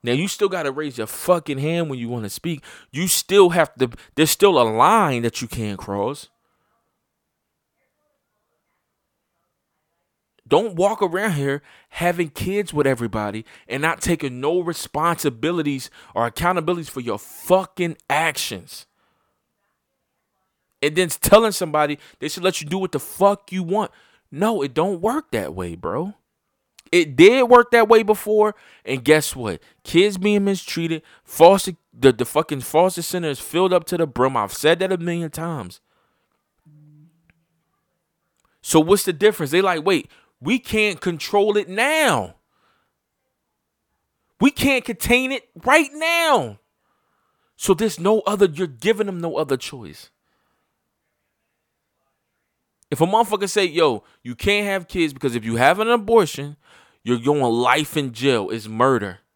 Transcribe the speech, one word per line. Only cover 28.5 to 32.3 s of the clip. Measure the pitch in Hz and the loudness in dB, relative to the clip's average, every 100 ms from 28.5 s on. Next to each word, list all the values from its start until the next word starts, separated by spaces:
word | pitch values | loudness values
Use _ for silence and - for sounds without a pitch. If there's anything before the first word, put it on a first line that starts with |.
| 202 - _ | -2 -20 _
and | - 131 | -8 -2
guess | 120 156 - | 4 4 4
what? | 135 110 80 _ _ | -8 -8 -8 _ _
Kids | - 160 208 190 | 0 2 2 0
being | 202 208 | 0 0
mistreated, | 196 196 - - 165 160 _ _ | 0 -4 -6 -6 -4 -6 _ _
foster, | _ - 170 196 - 165 _ | _ 6 8 8 0 -10 _
the, | 117 131 | 4 4
the | 120 | 4
fucking | 120 | -2